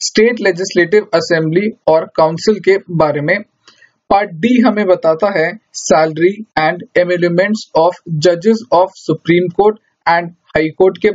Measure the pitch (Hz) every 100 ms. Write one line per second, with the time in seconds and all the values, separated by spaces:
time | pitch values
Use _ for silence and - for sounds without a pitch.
0 | - - 226 233 196 175 190 175 170 214
1 | - 165 165 165 160 175 214 - - 160
2 | 165 - 160 165 220 196 185 196 - 165
3 | 151 143 151 208 - _ _ _ _ _
4 | - 202 208 160 233 247 220 208 185 175
5 | 160 160 202 170 165 220 _ - - 165
6 | 160 156 180 208 - 156 156 175 - 175
7 | 180 175 175 170 208 214 - 156 170 180
8 | 175 156 175 170 214 220 - 170 185 -
9 | - 151 - 175 180 185 214 214 _ _
10 | 165 175 175 - _ 156 160 156 185 180
11 | 214